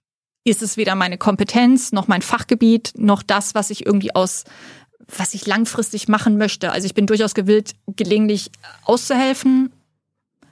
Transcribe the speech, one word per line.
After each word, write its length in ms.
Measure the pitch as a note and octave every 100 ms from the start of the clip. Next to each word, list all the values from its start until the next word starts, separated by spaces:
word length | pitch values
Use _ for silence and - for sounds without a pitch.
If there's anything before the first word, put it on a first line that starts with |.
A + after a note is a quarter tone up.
| _ _ _ _
ist 180 | A#3+ G#3
es 140 | G#3+ -
weder 180 | G3
meine 240 | F#3+ F3+ F3+
Kompetenz, 760 | - F#3+ G3 A#3 B3 C4 -
noch 140 | G#3 F#3+
mein 140 | F#3
Fachgebiet, 720 | - A#3 - A#3 A3+ A#3 - -
noch 260 | G#3 G3+
das, 320 | - G3+ G3
was 160 | G#3+ G3+
ich 140 | G#3
irgendwie 300 | - G3+ G3
aus, 300 | - F#3 - - - - - _ _ _ -
was 180 | F#3
ich 120 | G3 G#3
langfristig 640 | G3+ A3+ - A3 G#3+ -
machen 280 | G#3 A3+ G#3
möchte. 320 | G#3 - F3+
Also 140 | - F#3
ich 80 |
bin 120 | - G3+
durchaus 280 | G#3+ G#3+
gewillt, 400 | - G3 G#3+ G#3+ - -
gelegentlich 640 | G3 F#3 G#3+ G#3+ G#3 - - - -
auszuhelfen, 880 | - A#3+ - B3+ C4 C4 C4 C4 C4 - _ _ _ _ _ _ _